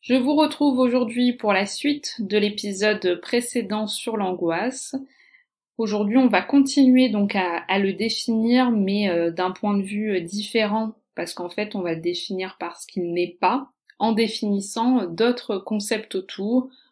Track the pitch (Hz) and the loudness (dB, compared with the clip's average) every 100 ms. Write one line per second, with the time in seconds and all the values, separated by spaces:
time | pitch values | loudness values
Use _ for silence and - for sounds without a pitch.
0 | - 262 254 294 302 - 294 254 254 247 | 2 2 4 2 2 2 2 4 2 2
1 | 240 233 247 247 214 190 202 - 285 294 | 0 0 0 2 2 2 0 -2 -2 -2
2 | - - 196 208 208 208 208 190 214 208 | -6 -8 -2 0 0 -2 -8 -2 0 2
3 | 185 175 - 240 240 240 202 214 214 - | 0 -2 0 -2 0 -4 -4 -4 -4 -6
4 | - 220 190 180 170 165 220 262 - 269 | -6 -4 -2 -2 -2 0 -2 -6 -10 -10
5 | - _ _ _ _ _ _ _ 226 208 | -12 _ _ _ _ _ _ _ -2 0
6 | 208 240 254 277 277 285 277 - 262 254 | 2 4 4 4 4 4 4 6 6 6
7 | 254 208 202 202 185 170 - 196 196 196 | 4 2 0 0 -2 -4 -2 0 0 0
8 | 220 220 - 226 226 247 254 226 190 202 | -2 -2 -2 0 4 4 4 2 2 2
9 | 202 170 170 165 185 190 208 202 196 202 | 2 2 0 0 -4 -2 0 0 -2 -4
10 | 214 190 170 202 208 233 214 214 220 - | -2 -2 -2 -8 -2 0 0 0 -4 -8
11 | _ - 170 - 175 - 208 208 175 165 | _ -10 -8 -6 -8 -6 -6 -4 -4 -2
12 | 170 175 - 190 190 - 170 - - - | -4 -6 -6 -6 -8 -8 -12 -12 -12 -6
13 | 175 170 175 175 185 247 277 _ _ _ | -4 -2 -4 0 0 0 -4 _ _ _
14 | 220 220 226 - 214 202 196 - 233 254 | 0 2 0 0 -2 -2 -2 -2 2 2
15 | 185 165 226 247 - 202 - 214 208 220 | 0 0 0 0 -2 -6 -2 -4 -2 -4
16 | 214 190 190 - 196 247 254 _ _ | -4 -8 -8 -6 0 0 0 _ _